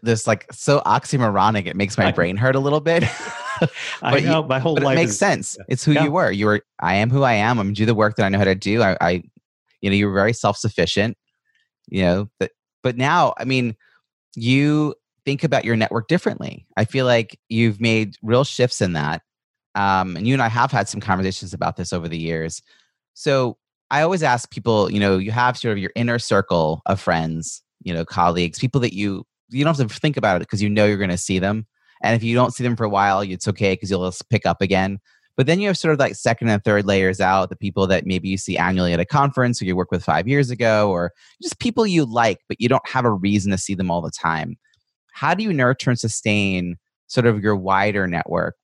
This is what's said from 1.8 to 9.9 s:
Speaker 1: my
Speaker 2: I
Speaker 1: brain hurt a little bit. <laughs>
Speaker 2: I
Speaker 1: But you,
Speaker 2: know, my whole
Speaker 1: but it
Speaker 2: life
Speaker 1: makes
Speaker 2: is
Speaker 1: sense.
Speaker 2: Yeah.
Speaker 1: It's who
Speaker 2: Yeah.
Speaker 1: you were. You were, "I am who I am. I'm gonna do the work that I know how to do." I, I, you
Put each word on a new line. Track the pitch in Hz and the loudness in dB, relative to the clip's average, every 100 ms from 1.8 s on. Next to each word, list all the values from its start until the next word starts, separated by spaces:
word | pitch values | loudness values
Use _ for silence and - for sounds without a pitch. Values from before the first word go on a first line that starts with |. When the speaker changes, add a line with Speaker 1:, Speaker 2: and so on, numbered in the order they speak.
| 98 - | -4 0
Speaker 1:
my | 95 | 0
Speaker 2:
I | |
Speaker 1:
brain | 92 87 98 | 2 -2 0
hurt | 127 | 0
a | 135 | 2
little | 139 147 | 2 0
bit. | 147 170 | 2 0
<laughs> | 120 - - - - - | 0 -4 -12 -12 -10 -2
Speaker 2:
I | 165 - - - | -2 -2 -12 -6
Speaker 1:
But | - 117 | -2 0
you, | 151 | 2
Speaker 2:
know, | 160 | 0
my | 147 131 | 0 -2
whole | 147 | 0
Speaker 1:
but | 143 | 0
it | 139 | 2
Speaker 2:
life | |
Speaker 1:
makes | 131 139 | 2 0
Speaker 2:
is | 98 | 0
Speaker 1:
sense. | 196 143 95 - | 0 0 -4 -14
Speaker 2:
Yeah. | - | -8
Speaker 1:
It's | - | -4
who | - | 2
Speaker 2:
Yeah. | 147 | 2
Speaker 1:
you | 156 | 2
were. | 165 139 | 2 0
You | 98 107 | 0 0
were, | 104 - _ | 0 -2 _
"I | 87 | -2
am | 95 113 | 0 2
who | 135 | 2
I | 135 | 2
am. | 110 107 120 | 2 2 0
I'm | 98 | -2
gonna | |
do | 101 | 0
the | 110 | 0
work | 110 107 110 | 2 2 2
that | |
I | 101 | 0
know | 98 | 2
how | |
to | 98 | 2
do." | 95 98 110 | 2 0 2
I, | 104 92 | 2 2
I, | 85 90 - _ _ _ _ _ | 0 0 -6 _ _ _ _ _
you | 101 | 0